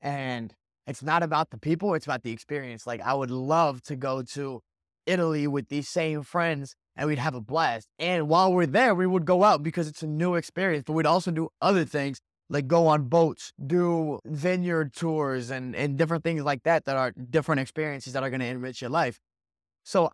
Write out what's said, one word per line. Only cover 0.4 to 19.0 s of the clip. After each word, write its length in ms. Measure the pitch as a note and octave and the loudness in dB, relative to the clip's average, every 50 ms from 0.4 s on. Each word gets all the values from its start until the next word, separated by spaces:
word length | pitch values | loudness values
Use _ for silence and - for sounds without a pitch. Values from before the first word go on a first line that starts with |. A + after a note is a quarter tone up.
| A2+ G#2 - _ _ _ _ _ _ | -8 -10 -14 _ _ _ _ _ _
it's 160 | C#3 C3 - | -12 -10 -6
not 220 | C3 D#3 D#3+ E3+ E3+ | -2 0 2 2 2
about 280 | D#3 D3+ D3+ D#3+ - | 2 0 0 0 -2
the 60 | - | -6
people, 360 | G#2+ - D3+ E3+ E3 G3 G3+ E3+ | -6 -2 -2 -2 0 0 0 -2
it's 120 | D3 - | -2 -2
about 180 | C#3+ C3 A#2 B2 | -4 -6 -6 -6
the 80 | A#2 | -8
experience. 540 | A2+ G#2+ - - D3 C#3+ C3+ B2 A#2 A2 - | -10 -10 -10 -8 -8 -8 -8 -10 -12 -12 -10
Like, 140 | B2 A#2 G#2 | -8 -8 -4
I 140 | F2 B2 C3+ | -2 -2 0
would 180 | C#3 C3+ A#2+ | 0 -2 -2
love 500 | B2+ B2+ B2+ C#3+ D#3+ E3 E3 D3 C3 B2 - | -4 -4 0 2 2 4 4 2 0 -4 -8
to 120 | - D3 | -10 -8
go 260 | B2+ C3+ C3+ C3 C3+ B2+ - - | -6 -4 -4 -4 -4 -6 -8 -8
to 260 | C#3+ C#3+ C3+ B2+ A2+ - _ _ _ _ _ _ _ - | -8 -8 -8 -10 -12 -14 _ _ _ _ _ _ _ -4
Italy 420 | E3 F#3 F3+ E3+ D#3+ D#3 D3+ D3 | 0 0 2 2 2 0 0 0
with 220 | D3 C#3 C#3+ A#2 - | 0 -2 -2 -4 -4
these 180 | C#3+ D3 C#3 | -4 -6 -4
same 360 | - - F3+ D#3+ D#3+ D3+ D3+ C#3 | -4 -2 -2 0 0 -2 -4 -6
friends 520 | - - F3 E3+ E3 D#3 C#3 C#3 - - _ _ _ _ | -4 -2 0 0 0 -2 -4 -6 -10 -14 _ _ _ _
and 120 | - C#3+ | -4 -2
we'd 120 | D3+ D3+ B2+ | -2 -2 0
have 160 | B2+ D#3 B2+ | -2 -2 -4
a 60 | B2 | -6
blast. 460 | G#2 A#2 C#3 D#3+ D#3+ C3 A#2 A2 - _ _ | -6 -4 -2 0 0 0 -2 -4 -8 _ _
And 300 | - D#3+ F3+ F3+ E3+ D3+ | -6 -4 -2 -2 0 2
while 240 | D3 E3 F3+ F#3+ F#3+ | 4 4 6 6 6
we're 140 | F3+ F3+ E3+ | 4 4 2
there, 280 | C3+ C#3 A3 C4 A#3+ F#3+ | 4 4 4 4 4 4
we 140 | F3 F#3 | 4 2
would 160 | F#3 F#3 F3+ D3+ | 2 2 2 2
go 200 | F3+ F3+ F3+ G3+ | 4 4 6 6
out 200 | G#3+ F3+ D3 D3 | 6 6 4 2
because 240 | E3 - F3 D#3+ | -2 -2 -4 -4
it's 160 | D3+ D3 - D#3+ | -4 -6 -8 -6
a 40 | |
new 280 | D#3 D3+ D#3 F3 F3+ F3 | -4 -2 0 0 0 0
experience, 480 | E3+ - - - F3 F#3+ F#3 D#3+ C#3+ B2+ | 0 -2 -4 -4 -2 0 0 0 -2 -2
but 80 | - D#3 | -2 0
we'd 120 | D#3+ D3+ | 2 4
also 260 | D3+ E3+ F#3 - F#3 | 4 4 2 2 0
do 180 | D#3+ D#3+ D#3+ - _ - | -2 -2 -4 -4 _ 0
other 240 | C#3 F3+ G3 F3+ D3+ | 2 4 4 4 2
things, 340 | - - D3 C#3 C#3 C3 - _ _ _ _ _ - | 0 -2 -2 -2 -2 -6 -8 _ _ _ _ _ -4
like 180 | C#3 D3 C3+ | -4 -2 0
go 200 | B2+ E3+ E3+ E3 | 2 4 4 6
on 160 | D#3 D3+ D3+ C#3 | 6 4 4 2
boats, 500 | A#2+ E3 E3+ E3 D3+ - - - - - - C#3 | 4 4 4 4 4 2 -2 -12 -18 -14 -12 -4
do 540 | C3+ F3 F3+ F3 F3 E3+ E3 D#3+ D3+ C3 - - | 0 2 2 2 2 2 0 0 -2 -4 -6 -6
vineyard 680 | B2+ D#3 C#3+ D3+ F#3 F#3 F#3 F3 F3 E3+ D#3+ D#3 C3 - | -8 -6 -2 0 0 0 0 0 0 0 0 -2 -4 -4
tours 560 | - E3+ E3 D#3+ D#3 C#3+ C3+ C3 B2+ A#2+ A#2+ | -4 -2 -2 0 0 -2 -2 -2 -4 -4 -6
and, 260 | C3 B2+ B2+ B2+ - | -8 -8 -8 -8 -4
and 220 | F#2+ C#3+ D3 C3+ | -4 -2 -2 0
different 260 | C3+ E3 D#3+ E3+ D#3 D#3+ | 0 0 0 0 -2 -2
things 200 | E3 E3 D3+ C#3 | -2 -2 -2 0
like 200 | D3 C#3 B2+ - | -2 -2 0 2
that, 220 | D#3+ E3 D3+ - | 2 2 2 2
that 120 | C#3 C3+ | 0 0
are 140 | C3+ C3 B2 | 0 0 -2
different 500 | - - B2+ A#2+ C3 D#3 C#3 E3 D#3 C3+ | -2 -6 -6 -2 -2 0 0 0 0 0
experiences 520 | C3 - - D#3 D#3 D3+ C#3+ C3 - B2+ B2 | -2 -4 -4 -6 -6 -6 -6 -8 -10 -8 -6
that 100 | C3+ C3+ | -4 -4
are 60 | C3 | -2
gonna 160 | C3 C3 B2 | -2 -4 -4
enrich 360 | A#2+ C3 B2 B2 C3 A#2+ - | -4 -6 -6 -8 -10 -10 -8
your 80 | C3 A#2+ | -6 -2
life. 300 | C#3 E3+ | 0 0